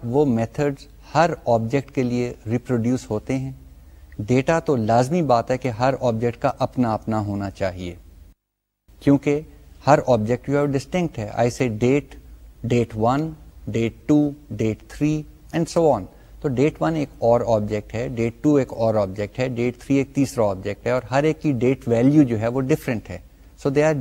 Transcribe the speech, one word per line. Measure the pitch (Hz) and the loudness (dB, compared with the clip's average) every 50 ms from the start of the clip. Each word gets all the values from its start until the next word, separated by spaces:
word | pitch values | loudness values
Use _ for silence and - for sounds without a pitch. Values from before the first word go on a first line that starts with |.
| - | -6
وہ | 117 120 139 151 | -2 2 2 2
میتھڈز | 143 117 113 113 113 - - 147 147 139 139 - - - - - - - | 2 2 0 0 -2 -2 -2 -2 -2 -2 -4 -12 -20 -20 -20 -12 -4 0
ہر | 147 165 170 151 - - - 117 | 2 2 2 0 -2 0 0 0
آبجیکٹ | 113 113 113 131 139 135 - - | 2 0 0 -2 -2 -2 -2 -4
کے | - 127 | -2 -2
لیے | 123 120 123 123 120 117 - - 107 | -2 0 -2 -4 -4 -6 -10 -8 -4
ریپروڈیوس | 113 123 - - 127 120 110 120 127 123 - - | -4 -4 -2 -2 -2 0 0 0 -2 -2 -4 -4
ہوتے | 107 107 - - 131 135 | -6 -6 -4 -4 -4 -4
ہیں؟ | 131 135 131 - - - - - - - - - - - - - 104 101 | -4 -6 -10 -12 -18 -20 -20 -20 -20 -20 -20 -20 -20 -18 -12 -8 -2 0
ڈیٹا | 123 131 131 - 165 165 160 | 2 2 2 2 0 0 2
تو | - 147 | 0 0
لازمی | 123 110 107 113 120 127 127 165 185 165 135 120 | 0 2 2 4 4 4 2 2 0 2 2 2
بات | 117 117 - | 2 2 0
ہے | 127 127 | -2 -2
کہ | - 131 117 104 | -2 -4 -4 0
ہر | 123 135 131 123 | 0 0 0 0
آبجیکٹ | 127 123 110 113 117 120 117 - | -2 -2 -2 0 -2 -4 -4 -2
کا | - 135 - - | -4 -4 -2 -2
اپنا | 131 123 - 131 123 113 110 | -4 -4 0 0 0 0 0
اپنا | 101 - - 110 110 104 | -4 -4 -4 -4 -2 -2
ہونا | 104 101 101 101 98 | -4 -4 -6 -6 -6
چاہیے، | 92 - 98 92 87 90 92 87 87 87 - - - - - - - _ _ _ _ _ _ _ _ _ _ _ - - | -6 -4 -6 -6 -6 -6 -10 -10 -12 -14 -18 -20 -20 -20 -20 -20 -20 _ _ _ _ _ _ _ _ _ _ _ -14 -4
کیونکہ | - 143 143 139 - 147 143 147 156 - - - - - - - - - | 2 2 2 4 4 0 -2 -2 -4 -8 -20 -20 -20 -20 -16 -4 2 4
ہر | 143 156 - - | 4 4 4 2
آبجیکٹ | 127 110 107 107 123 120 - - | 2 2 2 0 -2 -2 -2 -2
جو | 139 143 | 0 0
ہے | 143 143 135 139 | 0 0 0 -2
ڈسٹنکٹ | - - - 185 175 156 - - | -4 -4 -4 -2 -2 -2 -4 -8
ہے۔ | 107 104 - - 120 | -10 -8 -2 0 0
I | 123 | 0
say | 117 - 135 123 110 104 117 | 0 0 -2 -2 -2 0 2
date, | 123 135 147 143 - - - - - - - - - - - - 117 123 | 2 2 2 0 -4 -14 -20 -20 -20 -20 -20 -20 -20 -18 -8 -4 0 0
date | 120 117 - - 110 107 117 | 0 0 0 -2 -2 0 0
one, | 127 143 156 160 156 - - - - - - - 104 113 | 0 0 -2 -4 -8 -12 -18 -20 -20 -16 -12 -6 -4 -2
date | 113 113 110 - - - | -2 -2 -4 -6 0 2
two, | 151 151 147 147 143 147 - - - 104 | 4 4 4 2 -2 -6 -14 -12 -6 -4
date | 113 110 107 - - - - | -2 -2 -2 -4 -10 -16 -8
three | - 147 151 156 151 151 - - - - - - | -4 -2 -2 -2 -2 -6 -10 -18 -20 -16 -8 -4
and | 160 170 - - | -4 -4 -2 0
so | 175 165 156 | 2 2 4
on. | 135 104 92 - - - - - - - | 2 2 -2 -8 -16 -20 -20 -20 -16 -8
تو | - 151 127 | -6 -4 0
date | 117 135 151 151 - | 2 0 0 0 -2
one | 160 160 165 | -4 -4 -2
ایک | 160 143 - - - - 117 | -4 -6 -6 -6 -2 0 2
اور | 117 120 113 104 117 | 2 2 2 2 0
آبجیکٹ | 107 107 104 107 104 104 - - | 0 0 -2 -4 -6 -6 -6 -8
ہے، | 110 120 139 131 113 | -6 -6 -6 -4 -2
date | 113 117 117 - - | -2 -4 -2 -2 0
two | 151 147 143 | 2 2 2
ایک | 127 123 - | 2 0 -4
اور | - 113 113 110 | -2 0 0 2
آبجیکٹ | 107 101 95 92 101 104 98 - - | 2 0 -2 -4 -6 -8 -8 -4 -4
ہے، | 127 135 127 113 | -4 -4 -2 -2
date | 120 123 123 - - | -2 -4 -4 -6 -4
three | - 139 139 | -2 0 0
ایک | 135 135 - | 0 0 0
تیسرا | 139 139 127 - 123 113 101 | -2 -2 -2 0 0 0 0
آبجیکٹ | 95 92 92 104 101 - - 117 | 0 -4 -6 -8 -8 -6 -4 -4
ہے | |
اور | 123 127 120 107 | -2 -2 -4 -2
ہر | 123 139 143 | 0 0 2
ایک | 156 156 156 | 0 0 0
کی | - 156 139 117 | -2 -2 -2 0
ڈیٹ | 120 123 135 131 - 117 | 2 0 0 0 0 0
ویلیو | 117 117 120 135 147 156 147 | 2 4 4 4 6 6 4
جو | 120 120 107 | 4 2 -2
ہے | 110 117 | -2 -2
وہ | 120 135 | -2 -2
ڈفرنٹ | 131 127 156 151 - - 127 104 - - | 0 0 -2 -2 -2 -4 -6 -6 -6 -10
ہے۔ | 90 - - - - - - - - - - | -14 -16 -16 -18 -20 -20 -20 -20 -14 -6 -4
So | 143 | -2
they | 135 139 147 | 2 2 2
are | 156 156 139 | 2 2 2